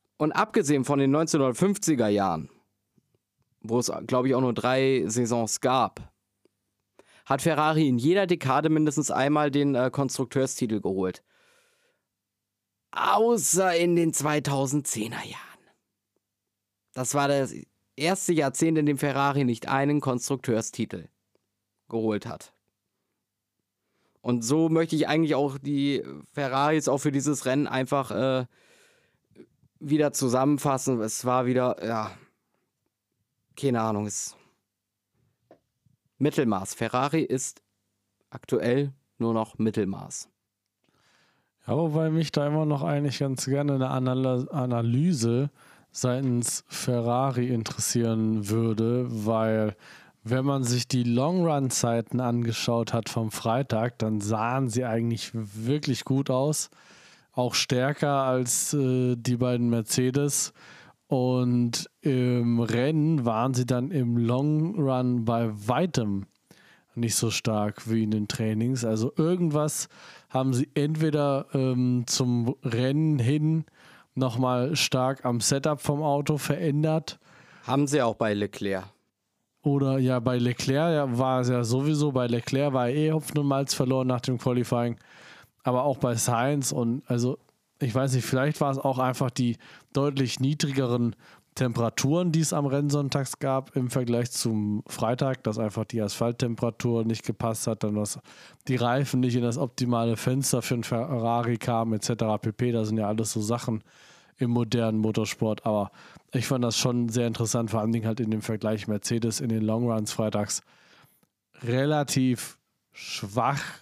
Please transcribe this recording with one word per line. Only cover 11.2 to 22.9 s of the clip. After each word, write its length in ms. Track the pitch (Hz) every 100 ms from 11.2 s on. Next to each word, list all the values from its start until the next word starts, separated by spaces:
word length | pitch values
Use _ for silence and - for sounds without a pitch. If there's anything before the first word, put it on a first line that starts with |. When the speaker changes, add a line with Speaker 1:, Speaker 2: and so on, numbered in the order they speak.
| _ _ _ _ _ _ _ _ _ _ _ _ _ _ _ _ -
Speaker 1:
Außer 800 | - - 202 233 226 - 180 185 170
in 200 | 175 170
den 180 | 165
zweitausendzehner 1080 | - 147 151 143 139 135 147 139 113 110 110
Jahren. 180 | - - - - _ _ _ _ _ _ _ _ _ _ _ _ _
Das 200 | - 127
war 140 | 143 143
das 260 | 139 131 - - _ _ -
erste 360 | 160 190 -
Jahrzehnt, 460 | 160 139 - 165 156
in 80 | 147
dem 100 | 139
Ferrari 480 | 143 135 143 139
nicht 240 | 123 117 -
einen 320 | 135 143 147
Konstrukteurstitel 1080 | 135 123 - 135 - 113 - - 107 92 80 _ _ _ _ _ _ _ -
geholt 380 | 113 110 104 -
hat. 280 | 78 - _ _ _ _